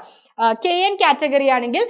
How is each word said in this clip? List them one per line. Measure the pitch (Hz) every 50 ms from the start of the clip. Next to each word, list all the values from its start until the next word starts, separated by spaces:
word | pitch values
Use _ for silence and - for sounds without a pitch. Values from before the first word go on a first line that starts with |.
| - - - _ _ _ _ -
ആ, | 226 226
കെ | 226 277 - 359
എൻ | 349 359 370 403 403
കാറ്റഗറി | 381 370 311 277 294 302 285 269 277 277 269
ആണെങ്കിൽ | 262 247 240 240 240 359 480 480